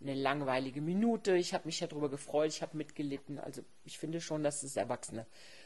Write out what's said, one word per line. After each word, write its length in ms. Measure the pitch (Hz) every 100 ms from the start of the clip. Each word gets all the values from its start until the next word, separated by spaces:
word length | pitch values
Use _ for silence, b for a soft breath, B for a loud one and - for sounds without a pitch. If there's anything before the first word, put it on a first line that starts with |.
eine 140 | 139
langweilige 680 | 135 135 147 135 131 135 139
Minute. 560 | 156 190 233 220 208 180
Ich 180 | 175
hab 120 | 185 156
mich 120 | -
darüber 280 | 170 147 147
gefreut, 440 | 143 - 147 156
ich 100 | -
hab 120 | 156
mitgelitten. 640 | 156 151 - 143 139 - 143
Also 240 | - - - -
ich 140 | - -
finde 220 | 160 165
schon, 220 | - 151
dass 200 | 147 147
das 140 | 135 -
Erwachsene 500 | 120 123 - 107 - b b b